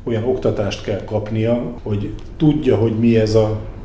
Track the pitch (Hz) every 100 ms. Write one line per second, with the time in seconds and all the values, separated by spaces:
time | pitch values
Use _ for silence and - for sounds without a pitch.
0 | 123 110 123 127 127 110 98 - - 95
1 | - 107 - 110 113 120 - - 113 101
2 | - - - - 156 127 123 107 113 107
3 | 117 113 107 110 110 107 - -